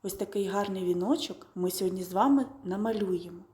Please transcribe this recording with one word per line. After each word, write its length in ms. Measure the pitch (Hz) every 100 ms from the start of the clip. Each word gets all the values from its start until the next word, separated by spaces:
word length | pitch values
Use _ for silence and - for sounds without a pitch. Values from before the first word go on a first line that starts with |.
Ось 120 | 196
такий 340 | - 196 202 190
гарний 360 | 196 202 190
віночок 640 | 180 175 190 320 - - - -
ми 160 | 180
сьогодні 320 | - 190 185
з 100 | 180
вами 320 | 185 254 277 254 -
намалюємо. 800 | 180 190 220 214 196 175 175 175 -